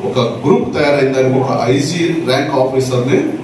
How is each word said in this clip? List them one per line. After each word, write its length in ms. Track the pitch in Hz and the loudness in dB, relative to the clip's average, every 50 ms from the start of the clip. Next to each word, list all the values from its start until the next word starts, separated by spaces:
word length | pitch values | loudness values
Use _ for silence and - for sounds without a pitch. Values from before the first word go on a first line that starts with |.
| - - | -4 -2
ఒక 100 | - 123 113 113 123 - - | 0 0 0 0 -2 -2 -2
గ్రూప్ 240 | 143 - - - - - | 0 0 0 -2 -2 -2
తయారైంది. 380 | - 151 143 143 143 135 135 131 | 0 0 2 2 2 2 2 2
దానికి 220 | 131 131 131 127 127 | 2 2 2 2 2
ఒక 160 | 127 117 120 117 113 123 135 | 0 0 -2 -2 0 2 2
ఐజీ 300 | 147 - 165 175 170 165 160 165 - - 127 | 0 0 -2 -2 0 0 0 0 -2 0 0
ర్యాంక్ 240 | 127 127 - - - 131 | 0 0 0 0 0 0
ఆఫీసర్ని 560 | 127 131 135 131 131 127 127 123 120 131 - - 82 80 73 - | 0 0 0 0 0 0 0 0 0 2 2 2 0 0 -4 -6